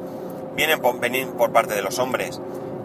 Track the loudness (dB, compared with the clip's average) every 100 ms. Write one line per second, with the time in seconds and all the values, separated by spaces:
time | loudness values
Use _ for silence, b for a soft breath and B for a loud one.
0 | B B B B -6 0 2 4 2 2
1 | 0 0 -2 2 4 4 4 2 0 0
2 | 0 0 -2 -6 -8 B B -8